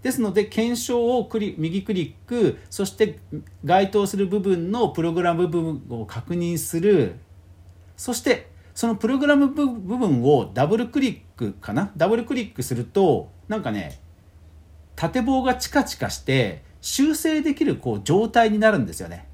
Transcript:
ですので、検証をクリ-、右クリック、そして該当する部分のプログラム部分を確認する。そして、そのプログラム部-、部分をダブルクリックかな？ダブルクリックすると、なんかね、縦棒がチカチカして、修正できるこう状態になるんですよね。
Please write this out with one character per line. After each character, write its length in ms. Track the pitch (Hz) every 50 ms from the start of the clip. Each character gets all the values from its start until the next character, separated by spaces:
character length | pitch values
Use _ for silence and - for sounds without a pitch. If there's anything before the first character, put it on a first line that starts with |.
| -
で 100 | 254 254
す 80 | -
の 120 | 233 208 175
で、 120 | 208 208
検 360 | 214 - - 226 233 240 233
証 380 | - - 247 240 240 233 247 247
を 60 | 226
ク 160 | - - 226
リ-、 140 | 208 196 - -
右 240 | 156 165 165 196 190
ク 100 | - 214
リ 220 | 180 160 135 - - -
ッ 40 | -
ク、 300 | 240 240 214 147 - - - -
そ 140 | - - 196
し 80 | 190 -
て 260 | - 220 190 151 - - - - 151 - - - - -
該 260 | 147 175 190 202 196
当 160 | - 208 202
す 100 | 196 -
る 100 | 190 196
部 140 | 185 190 208
分 300 | 185 196 190 170 165 175
の 180 | 202 240 233 190
プ 120 | - - 160
ロ 100 | 170 165
グ 100 | 170 180
ラ 120 | 175 170
ム 140 | 165 180 175
部 120 | 160 170
分 220 | 165 160 156 131 - -
を 160 | 123 117 110
確 280 | 98 - 117 - - 170
認 240 | 175 170 170 170 156
す 220 | - - - 170
る。 360 | 165 208 208 170 123 92 85 - - _ - - - - - - - - - - - - -
そ 180 | - - - 240
し 60 | 233
て、 280 | - 294 233 - - - - - - - -
そ 120 | - -
の 80 | 233 226
プ 140 | 208 - 220
ロ 100 | 262 277
グ 80 | 285
ラ 80 | 285 294
ム 140 | 285 285 269
部-、 180 | 277 302 294
部 300 | 269 240 226 185 175 220 247
分 240 | 254 196 143 120 117
を 280 | 135 147 131 101 - -
ダ 120 | 120 135
ブ 100 | 156 202
ル 100 | 226 240
ク 140 | 233 - 294
リ 120 | 269 247 -
ッ 80 | - - - _
ク 160 | - 123 104 101
か 180 | - - - 104
な？ 180 | 113 - 101 -
ダ 120 | 156 160 180
ブ 80 | 220
ル 80 | 233 233
ク 100 | - 285
リ 80 | 247 233
ッ 120 | - -
ク 80 | - -
す 120 | - 127
る 100 | 113 123
と、 460 | - - 202 196 175 131 95 76 - - - - -
な 100 | 214 220
ん 40 | -
か 100 | 123 107
ね、 280 | 101 92 73 - - - - - _ - - _ - - - - - - _ - - - _ -
縦 260 | - - 165 - 254
棒 220 | 233 254 269 262 254
が 120 | 262 247
チ 140 | 254 - -
カ 140 | - 294 262
チ 140 | - - -
カ 120 | - 98
し 100 | - -
て、 420 | - - 131 135 120 98 82 - - - - -
修 360 | - - - - 269 311 311
正 260 | 302 - 330 311 311 285
で 140 | 320 285
き 80 | - 320
る 120 | 254 151
こ 180 | - - 127 113
う 60 | 104 101
状 240 | - 156 196 226 220
態 240 | - 240 233 220 208
に 60 | 214
な 100 | 214 220
る 80 | 208 180
ん 80 | 120
で 60 | 85 -
す 80 | -
よ 80 | 92 82
ね。 180 | 85 87 - -